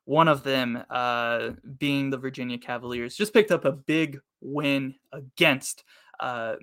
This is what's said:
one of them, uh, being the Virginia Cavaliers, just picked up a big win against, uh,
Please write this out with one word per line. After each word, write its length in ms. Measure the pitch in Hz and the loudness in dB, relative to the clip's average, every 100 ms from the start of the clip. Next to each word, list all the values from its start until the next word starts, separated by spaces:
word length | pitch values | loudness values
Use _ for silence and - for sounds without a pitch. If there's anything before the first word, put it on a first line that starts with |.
| - | 0
one 220 | 151 165 | 4 6
of 140 | 139 | 4
them, 400 | 135 135 123 117 - | 2 0 0 -4 -6
uh, 640 | 127 123 120 117 117 117 - 131 135 | -2 0 0 0 0 -2 -8 -14 -4
being 300 | 143 139 139 | 0 0 0
the 80 | 131 | -4
Virginia 400 | 131 131 123 120 | -6 -6 -8 -8
Cavaliers, 580 | - 120 120 123 120 | -8 -8 -6 -6 -6
just 200 | - 208 | -4 2
picked 180 | 233 - | 4 6
up 140 | 170 139 | 4 2
a 60 | |
big 460 | 139 - 156 151 139 _ _ | -2 0 0 0 -4 _ _
win 540 | 135 147 143 139 131 - - | -8 -2 0 0 -2 -10 -16
against, 720 | 147 131 - 165 135 - - _ - _ - | -16 -8 2 2 2 -4 -12 _ -20 _ -8
uh, 380 | 127 120 113 - | -6 -4 -4 -6